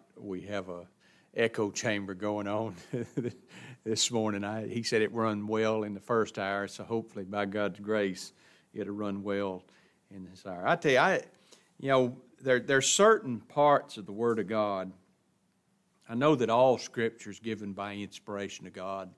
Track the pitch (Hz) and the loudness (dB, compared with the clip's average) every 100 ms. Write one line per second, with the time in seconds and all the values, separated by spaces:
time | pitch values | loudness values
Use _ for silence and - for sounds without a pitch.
0 | _ - 104 92 90 101 92 87 87 _ | _ -16 -10 -10 -6 -6 -6 -10 -14 _
1 | _ _ _ - 113 117 107 - 120 104 | _ _ _ 0 0 2 -2 -2 -2 -2
2 | 98 92 104 104 101 107 113 87 - 123 | -4 -6 -4 -4 -2 -2 -4 -6 -8 -8
3 | 117 - 120 - - - - 127 110 110 | -6 -6 -6 -8 -16 -20 -20 -10 -4 0
4 | - 117 110 101 101 110 110 120 117 117 | 0 0 0 -2 -4 -6 -6 -6 0 2
5 | 107 117 110 104 104 110 110 110 104 98 | 2 0 0 0 -2 0 2 0 -2 -6
6 | - 117 104 - 98 101 98 - 101 113 | 0 0 0 -2 -2 -2 -4 -8 -4 -4
7 | 110 110 95 101 101 104 101 95 104 110 | -4 -10 -6 -4 -2 0 -2 -2 -2 0
8 | 101 90 - - _ _ _ - 101 101 | 0 -2 -10 -16 _ _ _ -10 -8 -6
9 | 104 101 101 101 98 92 - _ _ _ | -4 -4 -4 -2 -2 -6 -12 _ _ _
10 | _ 98 90 92 98 87 98 170 151 131 | _ -16 -16 -16 -12 -4 0 2 4 4
11 | 175 170 - _ _ - _ - 135 135 | 6 2 -2 _ _ -20 _ -8 2 4
12 | 123 123 - _ 135 123 110 135 131 - | 4 0 -14 _ 2 2 4 2 4 6
13 | 208 220 139 113 - - 147 143 - - | 6 6 2 -8 -4 4 6 6 2 -12
14 | 98 101 120 113 92 110 107 95 92 92 | -10 -2 0 2 0 0 0 -2 -6 -12
15 | _ _ _ _ _ _ _ _ _ _ | _ _ _ _ _ _ _ _ _ _
16 | - 117 147 147 110 117 131 120 - - | -8 2 4 6 4 6 6 4 0 -4
17 | 117 - 104 95 113 104 101 95 101 101 | -4 -4 -14 -10 -8 -6 -6 -8 -8 -8
18 | 101 - - 101 98 - 90 92 95 98 | -10 -12 -10 -6 -6 -10 -14 -10 -8 -8
19 | 92 | -10